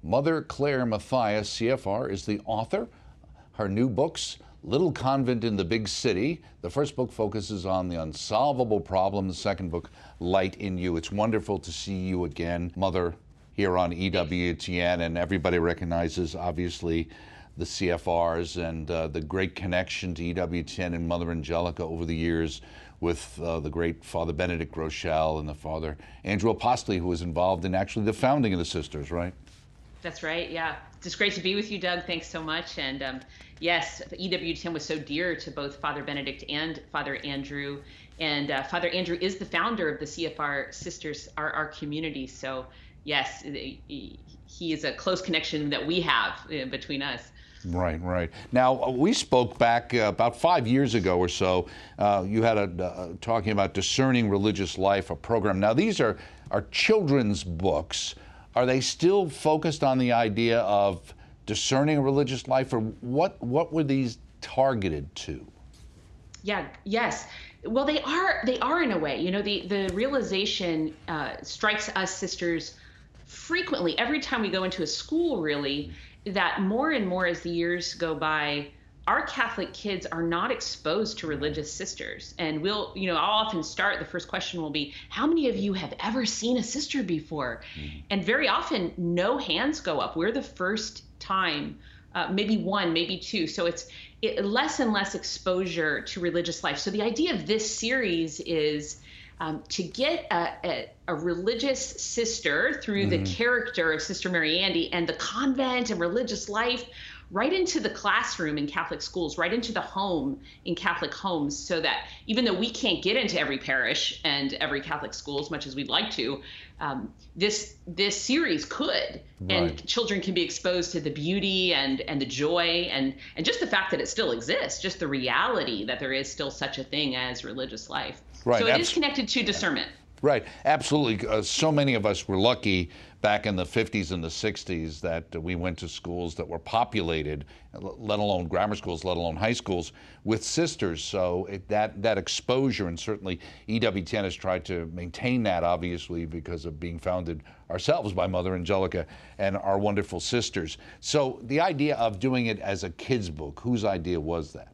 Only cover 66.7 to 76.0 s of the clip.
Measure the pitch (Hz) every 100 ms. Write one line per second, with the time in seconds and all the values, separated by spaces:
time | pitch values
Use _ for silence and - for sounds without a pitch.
66.7 | - - 220 233 - - - - - -
67.7 | 226 277 302 - 320 381 - 220 254 254
68.7 | 330 294 185 151 131 175 190 202 202 185
69.7 | 202 190 180 254 277 190 190 208 - 180
70.7 | 160 156 - - 160 135 - - - 214
71.7 | 214 - - 185 - 185 - 175 165 -
72.7 | - - - - - - - - 339 359
73.7 | 302 175 - 240 294 - 247 208 190 185
74.7 | 180 156 - - 311 339 285 156 147 139
75.7 | 143 147 -